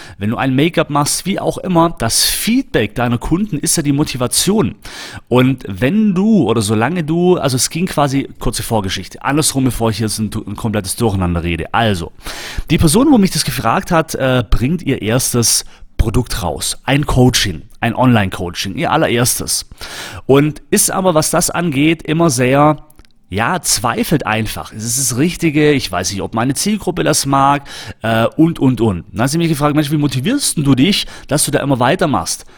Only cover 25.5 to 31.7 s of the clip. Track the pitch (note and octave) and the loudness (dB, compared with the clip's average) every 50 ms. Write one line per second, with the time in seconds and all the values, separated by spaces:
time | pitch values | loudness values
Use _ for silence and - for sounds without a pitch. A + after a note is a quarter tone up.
25.5 | C#3 D3+ D3+ D3 D3 C3 - - F#2 F2+ F#2 - G2 F#2+ E2+ F#2 - A2 A#2 C3+ | 2 4 4 4 4 2 0 -4 -4 -4 -4 -4 -4 -6 -6 -4 -2 -2 -2 -2
26.5 | C#3+ - - G3+ A3 G3 - F#3 E3+ F3+ - D3 D3+ - - C#3 C#3 C#3 C3+ C#3 | -2 -2 -2 -2 -2 -2 -4 -4 -2 -2 0 0 0 0 0 0 2 2 4 2
27.5 | C#3+ C#3+ - - - - - - - _ - A2 A2+ A2+ A#2 - - - D#3+ E3+ | 2 0 -4 -8 -14 -14 -14 -14 -10 _ -4 0 0 2 0 0 2 2 2 2
28.5 | E3 - C#3 C3 B2+ G#2 A#2 A2 F#2 E2 - - - - A#2+ C#3 D3+ E3+ E3+ D#3+ | 2 2 2 2 2 2 2 0 0 -2 -6 -8 -4 -2 -2 0 0 0 0 0
29.5 | D#3+ C3 D3 D3 C#3+ D#3 D3+ C#3 D#3+ D3 D3 D3 - C3 C3 G3 C4+ C#4+ - - | 0 2 0 0 2 0 0 0 0 0 0 0 0 -2 -2 0 0 0 -2 -2
30.5 | - E3 C#3 C#3+ C3 A#2+ C#3+ G3 G3+ - - - - - - - C3 C#3+ - - | -2 0 2 4 4 4 4 4 2 0 -2 -6 -12 -14 -6 -2 -2 0 0 0
31.5 | C3+ C3 - C#3+ | -2 0 0 0